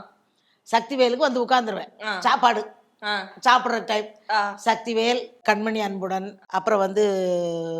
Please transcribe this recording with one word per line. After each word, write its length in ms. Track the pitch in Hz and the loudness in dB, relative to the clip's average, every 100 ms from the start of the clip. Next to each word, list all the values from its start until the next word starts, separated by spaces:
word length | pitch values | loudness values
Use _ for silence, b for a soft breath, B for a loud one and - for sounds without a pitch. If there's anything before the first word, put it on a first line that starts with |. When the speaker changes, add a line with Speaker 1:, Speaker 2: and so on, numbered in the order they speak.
| - _ _ _ _ _ - | -14 _ _ _ _ _ -2
Speaker 1:
சக்திவேலுக்கு 600 | 233 226 269 247 247 294 | -2 0 2 2 4 2
வந்து 140 | 247 | 2
உட்கார்ந்துருவேன். 460 | 240 254 220 190 156 - | 2 2 2 -6 -10 -12
Speaker 2:
ஆ. 160 | 214 190 | -8 -2
Speaker 1:
சாப்பாடு 400 | 240 254 233 214 214 - _ _ | 0 4 4 2 -6 -16 _ _
Speaker 2:
ஆ. 120 | 208 202 190 - | -6 -4 -6 0
Speaker 1:
சாப்பிடுற 440 | 254 254 254 233 | 4 4 2 -4
டைம். 220 | - 214 214 - - | -2 -4 -4 -14 -2
Speaker 2:
ஆ. 300 | 214 202 202 | -2 -2 -2
Speaker 1:
சக்திவேல், 560 | 233 220 240 220 233 247 - _ | 0 0 -2 0 0 0 -4 _
கண்மணி 380 | - 208 220 220 | 0 0 0 -2
அன்புடன், 480 | 202 196 185 190 196 196 - | -4 -4 -4 -6 -6 -14 -6
அப்புறம் 320 | 190 190 214 | -4 0 2
வந்து 260 | 190 196 208 190 185 180 175 170 165 | 2 2 2 2 0 0 -2 -4 -6